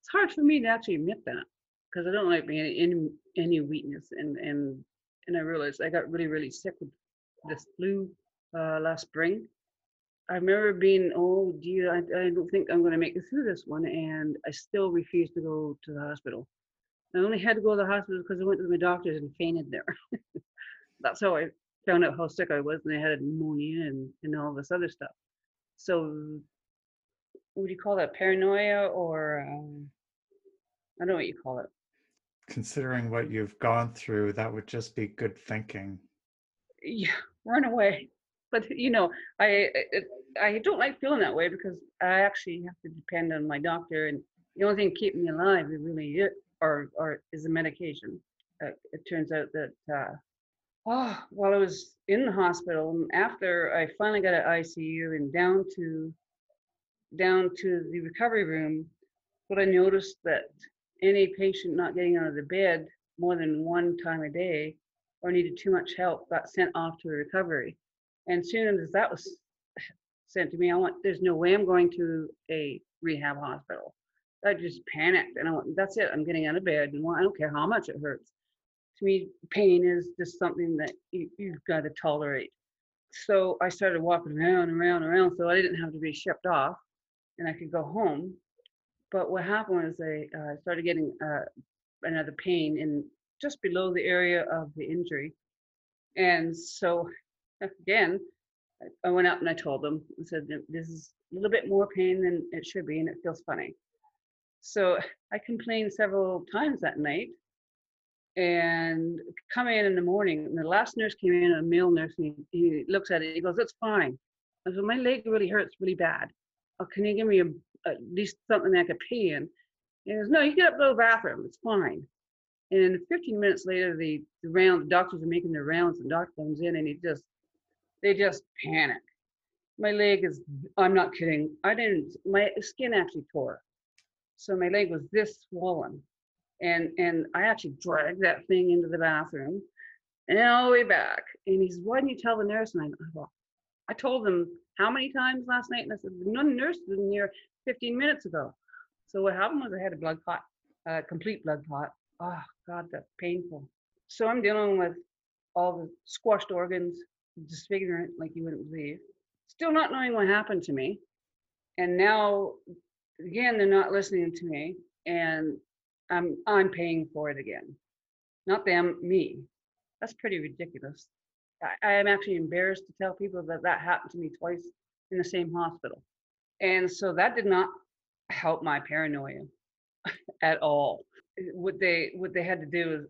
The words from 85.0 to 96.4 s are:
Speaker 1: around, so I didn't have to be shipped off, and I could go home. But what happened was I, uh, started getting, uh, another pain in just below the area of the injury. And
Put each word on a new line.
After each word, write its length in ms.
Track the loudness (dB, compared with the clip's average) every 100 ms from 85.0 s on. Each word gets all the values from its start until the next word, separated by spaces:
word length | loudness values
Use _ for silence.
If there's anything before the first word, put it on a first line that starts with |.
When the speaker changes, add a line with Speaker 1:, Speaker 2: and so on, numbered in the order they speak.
Speaker 1:
around, 340 | 2 4 4 4
so 120 | 4
I 60 | 4
didn't 260 | 2 -2
have 120 | -6
to 60 | -6
be 140 | -6
shipped 320 | -4 -6 -4 0
off, 320 | 2 0 -4 _ _ _ _ _ -8
and 80 | -6
I 60 |
could 180 | -6 -6
go 100 | -4
home. 520 | -4 -2 0 -2 -6 -12 _ _ _ _ _ _ _
But 200 | -4 -2
what 120 | -4
happened 400 | 0 -2 0 -2 -2
was 140 | -6
I, 260 | -6 -6 -8 -10
uh, 200 | -10 -8
started 220 | -6 -4
getting, 340 | -2 -2 -2 -4
uh, 220 | -4 -4 -6 -14 _ _ _ _
another 300 | -4 -4 -4
pain 440 | -6 -2 0 0 -2
in 320 | -2 -4 -6 _ _ _
just 200 | -8 -4
below 320 | -2 0 0
the 100 | 0
area 400 | 0 2 2 2
of 280 | 0 -4 -6 -10
the 100 | -6
injury. 480 | -4 -4 -6 -8 _ _ _ _ _ _ _ _ 0
And 380 | 4 4